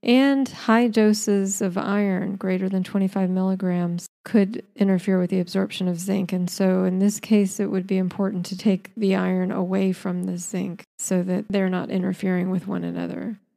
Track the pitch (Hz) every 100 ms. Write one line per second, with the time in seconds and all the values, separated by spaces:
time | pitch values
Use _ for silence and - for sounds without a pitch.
0 | - 254 277 277 269 - - 226 240 220
1 | 214 208 - 202 196 202 202 175 - 202
2 | 202 185 202 196 190 185 190 190 185 196
3 | 190 190 185 185 190 190 185 180 175 175
4 | - _ - 226 196 240 - - 196 185
5 | 185 185 180 190 175 190 196 - 185 170
6 | 190 202 180 185 180 - 190 185 185 185
7 | 202 202 - 214 196 - 202 190 185 190
8 | 185 - 196 196 175 185 226 185 - -
9 | 202 190 185 185 185 190 180 190 190 185
10 | 185 180 180 180 175 185 190 170 - -
11 | - 185 180 180 - 196 190 185 - 190
12 | 180 185 190 180 185 185 190 175 175 175
13 | - - - 208 _